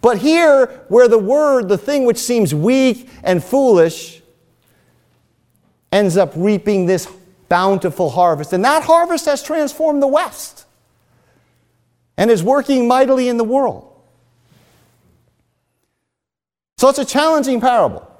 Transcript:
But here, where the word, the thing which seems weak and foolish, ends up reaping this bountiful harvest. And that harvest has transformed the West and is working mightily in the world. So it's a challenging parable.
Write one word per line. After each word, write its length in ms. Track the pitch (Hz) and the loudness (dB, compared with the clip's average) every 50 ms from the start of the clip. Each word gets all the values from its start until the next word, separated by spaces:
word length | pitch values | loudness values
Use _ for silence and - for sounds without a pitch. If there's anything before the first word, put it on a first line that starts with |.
But 180 | - 233 240 196 | 2 0 0 2
here, 480 | 185 294 320 330 339 311 285 277 262 240 - - - - | 0 0 2 2 4 4 4 4 2 0 -4 -16 -12 0
where 200 | 185 233 247 240 | 2 4 4 6
the 100 | 233 226 | 4 2
word, 520 | 202 190 254 294 302 294 277 254 233 180 | 2 0 0 0 2 2 0 0 0 -2
the 80 | 202 185 | -4 -4
thing 260 | - - 294 285 262 | -2 -4 -2 0 0
which 140 | 240 226 - | 0 -2 -2
seems 360 | - - 247 233 214 156 143 | -2 -4 -2 0 0 -2 -2
weak 540 | 151 151 208 254 269 262 262 226 - - - - - - | -2 0 0 2 2 2 0 0 -2 -8 -20 -20 -10 -4
and 200 | - 185 175 - | -4 -2 -2 -4
foolish, 760 | - - 277 277 254 220 180 165 165 160 - - - - - _ _ _ _ _ _ _ _ _ _ _ _ _ _ _ _ _ _ _ _ _ _ _ _ _ _ _ _ _ _ _ _ _ _ | -2 -2 0 2 4 4 4 4 2 0 -8 -16 -18 -20 -20 _ _ _ _ _ _ _ _ _ _ _ _ _ _ _ _ _ _ _ _ _ _ _ _ _ _ _ _ _ _ _ _ _ _
ends 280 | - 196 208 190 165 190 | -2 0 0 0 2 0
up 140 | 190 143 - | 0 0 -2
reaping 480 | 156 175 208 214 190 - 202 208 196 180 | -4 -2 -2 -2 -2 -2 -2 -2 0 0
this 240 | 175 190 175 180 - - - _ _ _ _ _ _ | 0 -2 -2 -4 -8 -18 -20 _ _ _ _ _ _
bountiful 600 | 175 175 185 190 196 190 - 185 151 - 185 156 | 0 0 2 0 0 0 -2 -6 -4 -2 -4 -4
harvest. 420 | 120 156 180 175 165 143 151 - - | 0 0 2 2 2 -2 -4 -6 -4
And 100 | 185 196 | -2 0
that 160 | 254 294 320 302 | 2 0 0 2
harvest 420 | - 320 339 339 339 339 320 - | 2 2 2 2 0 -2 -4 -2
has 180 | 311 285 269 - | -4 -4 -4 -4
transformed 600 | - 311 330 302 285 - - 311 320 294 285 277 | -6 -4 -4 -4 -4 -4 -4 -2 -2 0 0 0
the 40 | |
West 600 | 277 262 302 359 277 - - - - - - - _ _ _ _ _ _ _ _ _ _ _ _ _ _ _ _ _ _ _ _ _ _ _ _ _ _ _ _ _ _ - | 0 0 -2 -2 -4 -10 -14 -18 -20 -20 -20 -20 _ _ _ _ _ _ _ _ _ _ _ _ _ _ _ _ _ _ _ _ _ _ _ _ _ _ _ _ _ _ -4
and 120 | 196 233 | 0 0
is 120 | 233 196 160 | 2 0 2
working 440 | 202 262 285 254 - 277 262 240 | 0 0 0 0 0 0 0 0
mightily 440 | 233 247 254 269 247 269 262 254 247 | 0 2 2 2 2 2 0 0 -2
in 80 | 240 233 | -2 -2
the 60 | 233 | -2
world. 460 | 214 240 269 277 240 135 95 - - _ _ _ _ _ _ _ _ _ _ _ _ _ _ _ _ _ _ _ _ _ _ _ _ _ _ _ _ _ _ _ _ _ _ _ _ _ _ _ _ _ _ _ _ _ _ _ _ _ _ _ _ _ _ _ _ _ | -2 -2 -2 -2 -2 -4 -8 -16 -20 _ _ _ _ _ _ _ _ _ _ _ _ _ _ _ _ _ _ _ _ _ _ _ _ _ _ _ _ _ _ _ _ _ _ _ _ _ _ _ _ _ _ _ _ _ _ _ _ _ _ _ _ _ _ _ _ _
So 140 | - - 262 | 0 2 2
it's 80 | 269 277 | 2 0
a 60 | 277 | -4
challenging 560 | - - 269 294 320 320 302 277 262 262 240 220 | -4 -2 -2 0 0 0 0 0 -2 -4 -2 0
parable. 440 | 254 247 233 180 127 85 - - - _ _ | 0 0 2 0 0 -2 -8 -18 -20 _ _